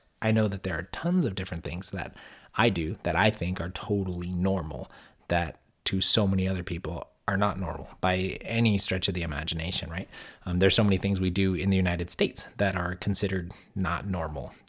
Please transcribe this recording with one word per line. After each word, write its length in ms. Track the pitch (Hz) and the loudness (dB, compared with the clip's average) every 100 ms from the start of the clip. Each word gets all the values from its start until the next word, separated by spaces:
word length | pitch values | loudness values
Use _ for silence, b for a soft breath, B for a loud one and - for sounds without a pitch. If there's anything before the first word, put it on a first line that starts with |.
| _ _ | _ _
I 80 | 110 | 2
know 160 | 110 107 | 2 2
that 140 | 98 | 0
there 160 | - 82 | -4 -4
are 60 | 92 | -6
tons 340 | - 175 185 135 | -4 0 2 2
of 80 | |
different 280 | 95 92 82 | -2 -6 -6
things 280 | - 87 - | -6 -6 -6
that 260 | 95 - B B B B | -6 -8 B B B B
I 160 | - 117 | 2 2
do 260 | 92 78 - | 2 -2 -2
that 120 | 87 | 0
I 140 | 82 110 | 2 2
think 320 | - 87 92 | 2 -2 -2
are 80 | 87 | -4
totally 600 | - - 104 92 87 87 | -6 -2 -2 -2 -4 -4
normal 600 | 90 190 190 160 - - B B B - | 0 2 0 -2 -8 -10 B B B -2
that 320 | 87 82 - _ _ | 0 -2 -6 _ _
to 160 | - 95 | -4 0
so 260 | - - 98 | 2 2 2
many 220 | 95 92 | 2 0
other 140 | 92 | -2
people 460 | 87 82 92 85 - _ - | -4 -6 -6 -8 -12 _ -4
are 80 | 98 | 0
not 240 | 101 92 | 0 -2
normal 300 | 95 - - - | -6 -8 -12 -4
by 380 | 92 92 92 - | 0 0 -2 -6
any 380 | - 113 117 101 | -4 2 4 4
stretch 300 | - 92 - | 2 0 0
of 60 | |
the 80 | 90 | -2
imagination, 680 | 82 78 82 80 82 - 80 | -2 -4 -4 -4 -4 -6 -6
right? 180 | 82 - B B B - | -8 -10 B B B -2
Um, 120 | 87 | 4
there's 160 | 95 | 6
so 80 | - | 6
many 140 | 104 95 | 6 4
things 240 | 101 95 | 2 2
we 80 | 92 | 2
do 260 | 92 95 | 2 2
in 140 | 90 95 | 2 4
the 80 | 95 | 4
United 340 | 90 87 87 | 4 0 0
States 380 | - - - - - | 2 2 0 -4 0
that 200 | 98 92 | 0 0
are 180 | 87 | -2
considered 580 | 90 - 98 98 95 85 B B | -2 -2 0 0 -2 -4 B B
not 320 | 98 87 85 101 | -4 -2 -2 -2
normal, 480 | 90 78 73 - - | -4 -4 -6 -10 -14